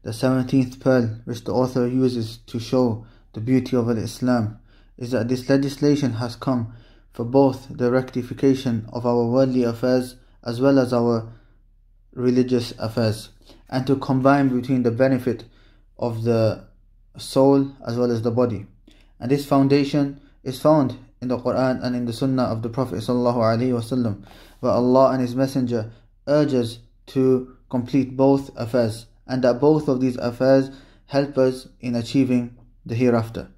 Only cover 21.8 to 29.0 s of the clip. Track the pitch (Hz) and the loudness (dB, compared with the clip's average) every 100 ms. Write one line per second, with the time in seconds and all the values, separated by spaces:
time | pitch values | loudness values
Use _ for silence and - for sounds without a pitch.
21.8 | 123 123 120 110 135 131 117 113 113 113 | -4 -4 -6 -4 -2 0 -2 -2 -6 -4
22.8 | 120 90 110 123 123 123 110 113 127 120 | -4 -4 -2 0 0 2 2 2 0 -2
23.8 | 113 131 113 98 - - - _ 123 104 | -2 -2 -2 -6 -12 -20 -20 _ 0 2
24.8 | 123 131 131 131 120 123 135 139 123 120 | 4 6 6 4 -2 -2 -2 -2 -2 -4
25.8 | 110 - _ _ - 147 143 131 117 - | -6 -14 _ _ -2 0 2 0 -2 -8
26.8 | _ _ - 135 131 127 127 - _ 127 | _ _ -6 0 2 2 0 -20 _ -6
27.8 | 117 139 127 131 135 139 135 - 113 123 | -2 -2 -2 2 4 4 -2 -10 -4 0
28.8 | 117 107 | 0 -4